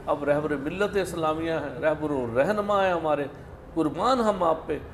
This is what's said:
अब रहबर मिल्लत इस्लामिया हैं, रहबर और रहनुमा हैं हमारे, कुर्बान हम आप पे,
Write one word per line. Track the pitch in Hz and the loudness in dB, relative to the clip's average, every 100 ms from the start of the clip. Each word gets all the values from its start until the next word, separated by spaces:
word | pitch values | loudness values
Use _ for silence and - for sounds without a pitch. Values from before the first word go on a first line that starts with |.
| - | -4
अब | 147 | -2
रहबर | 143 147 151 143 | 2 2 0 -2
मिल्लत | 143 180 208 202 | -2 -2 0 0
इस्लामिया | 170 170 156 156 165 160 | -2 -2 -2 0 -2 -2
हैं, | 143 143 | -4 -2
रहबर | 151 151 151 | 0 0 0
और | 139 120 | -2 0
रहनुमा | 117 156 214 202 202 | 2 2 2 2 2
हैं | 190 | 4
हमारे, | 170 156 143 135 - - - - 160 | 2 2 0 -2 -8 -16 -16 -8 0
कुर्बान | 151 151 226 262 | 0 2 2 4
हम | 220 196 | 2 2
आप | 175 156 - | 2 2 -2
पे, | 147 - | -6 -6